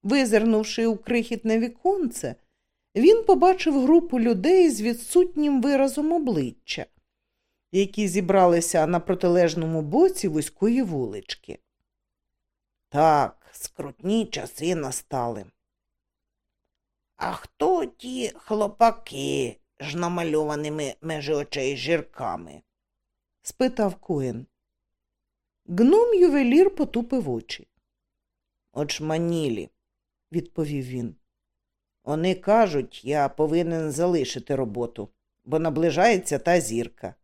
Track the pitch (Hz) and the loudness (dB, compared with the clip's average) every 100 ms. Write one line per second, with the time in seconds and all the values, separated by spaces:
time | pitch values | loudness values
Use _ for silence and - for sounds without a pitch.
0 | 202 277 247 214 226 214 214 - 226 220 | 0 0 4 4 4 2 0 -2 -2 -2
1 | - 240 233 226 220 220 233 - 359 403 | -2 -2 -2 -6 -2 0 -2 -2 -2 0
2 | 269 - 127 127 _ _ _ _ _ 190 | -2 -6 -10 -10 _ _ _ _ _ 4
3 | 302 453 440 349 349 370 320 277 262 339 | 6 6 4 6 6 4 0 2 4 4
4 | 339 254 226 208 277 370 339 214 220 233 | 4 0 0 2 4 6 4 2 -4 -4
5 | - 359 349 302 294 277 262 277 269 277 | 0 2 2 0 0 2 2 2 0 0
6 | 311 339 269 170 127 - - - - _ | -2 0 0 -2 -4 -8 -12 -12 -12 _
7 | _ _ _ _ _ _ _ 185 196 202 | _ _ _ _ _ _ _ -2 -2 -2
8 | 202 180 180 196 180 170 170 170 160 175 | -2 0 2 4 6 4 2 0 2 0
9 | 170 185 180 175 170 170 160 160 147 220 | -2 0 2 4 2 0 -4 -4 -2 2
10 | 370 - 190 156 - _ 208 247 214 147 | 2 2 -2 -2 -6 _ 0 0 -2 -4
11 | 117 101 - - - - _ _ _ _ | -6 -8 -14 -16 -14 -18 _ _ _ _
12 | _ _ _ _ _ _ _ _ _ 139 | _ _ _ _ _ _ _ _ _ 2
13 | 160 147 110 - _ - - - 143 - | 4 4 0 -6 _ -18 -16 -12 -14 -8
14 | 180 226 214 - - - 160 170 135 - | -4 -2 -2 -8 -10 -8 -6 -4 -6 -10
15 | - 135 120 107 92 _ _ _ _ _ | -8 -6 -4 -6 -14 _ _ _ _ _
16 | _ _ _ _ _ _ _ _ _ _ | _ _ _ _ _ _ _ _ _ _
17 | _ _ 175 156 - _ 311 359 262 _ | _ _ -10 -10 -16 _ 0 0 -2 _
18 | 247 254 226 - - 214 208 - 139 - | -12 -8 -8 -10 -6 -4 -4 2 2 2
19 | - - 139 139 123 - _ _ 143 156 | -12 -8 -4 -4 -4 -8 _ _ -10 -6
20 | 175 175 170 156 151 147 151 151 139 - | -4 -4 -2 -2 -2 -4 -6 -6 -8 -8
21 | 160 151 143 147 143 147 131 135 123 165 | -10 -8 -4 -4 -4 -6 -4 -4 -2 -2
22 | 147 - 120 85 82 71 _ _ _ _ | -4 -10 -8 -8 -12 -20 _ _ _ _
23 | _ _ _ _ - - 254 247 202 - | _ _ _ _ -18 -4 -4 0 -4 -4
24 | - 156 127 110 - _ _ _ _ _ | -6 -4 -4 -8 -14 _ _ _ _ _
25 | _ _ _ _ _ _ - 175 240 403 | _ _ _ _ _ _ -8 2 6 6
26 | 480 403 359 277 247 285 381 - 285 233 | 4 6 4 4 4 4 4 2 -4 -4
27 | 240 262 151 117 - - - _ _ _ | -4 -4 -4 -6 -8 -16 -16 _ _ _
28 | _ _ _ _ _ _ _ - 147 - | _ _ _ _ _ _ _ -8 -6 -6
29 | 156 160 170 170 147 107 - _ _ _ | -4 -2 -2 -2 -2 -6 -10 _ _ _
30 | _ _ _ 117 - - 151 147 127 127 | _ _ _ -8 -6 -8 -6 -6 -6 -8
31 | 117 - _ _ _ _ _ _ _ _ | -8 -12 _ _ _ _ _ _ _ _
32 | - 151 180 185 - 220 208 147 123 - | -6 -2 -2 -2 2 2 4 0 -6 -12
33 | 123 147 139 - 156 165 170 165 156 139 | -4 -2 -2 0 0 0 0 -4 -4 -2
34 | 175 175 127 131 - 135 123 104 117 - | 0 0 -2 -8 -6 -4 -4 -4 -8 -8
35 | 104 _ _ _ - 156 165 147 165 147 | -14 _ _ _ -4 -2 -2 0 0 4
36 | 220 202 185 143 - 175 120 113 120 _ | 4 4 -2 -4 2 0 0 -6 -6 _
37 | 95 - | -14 -14